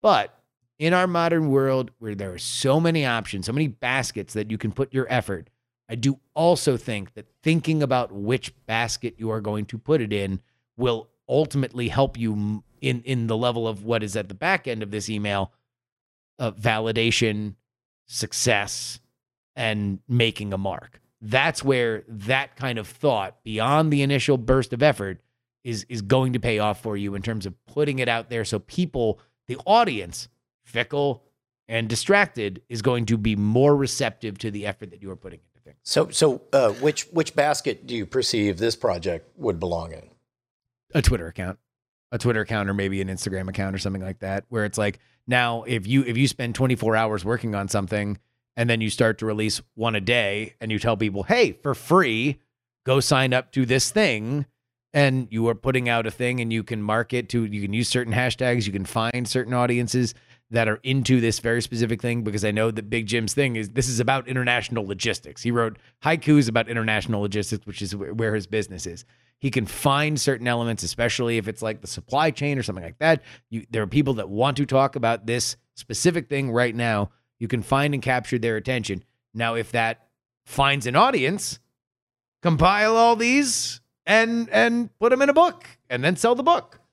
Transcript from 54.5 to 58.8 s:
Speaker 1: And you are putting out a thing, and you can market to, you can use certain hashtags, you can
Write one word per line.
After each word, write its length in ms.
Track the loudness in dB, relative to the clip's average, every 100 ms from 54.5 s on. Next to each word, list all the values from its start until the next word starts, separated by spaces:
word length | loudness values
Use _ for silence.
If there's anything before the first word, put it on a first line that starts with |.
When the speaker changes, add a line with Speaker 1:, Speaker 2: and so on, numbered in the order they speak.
| _ _ _ _
Speaker 1:
And 360 | 2 2 2 -2
you 160 | 0 0
are 80 | 0
putting 320 | 0 0 2
out 180 | 0 0
a 60 |
thing, 300 | -2 -2 -2
and 100 | -2
you 120 | -2
can 180 | -2 -6
market 480 | 0 0 0 -4 -2
to, 160 | -2 -2
you 160 | -4
can 100 | -4
use 160 | -2 0
certain 240 | -2 0
hashtags, 560 | 0 0 0 0 0 0
you 60 |
can 100 | -4